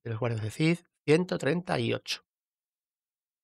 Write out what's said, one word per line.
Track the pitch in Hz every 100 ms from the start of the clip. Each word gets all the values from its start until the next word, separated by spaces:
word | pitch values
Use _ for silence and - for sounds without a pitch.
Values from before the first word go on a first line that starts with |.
de | 120
los | 110
guardias | 123 113
de | 107
Cid, | - 156 170 _ _
ciento | - 160 180 175
treinta | - 165 175 151
y | 117
ocho. | 113 - - _ _ _ _ _ _ _ _ _ _ _ _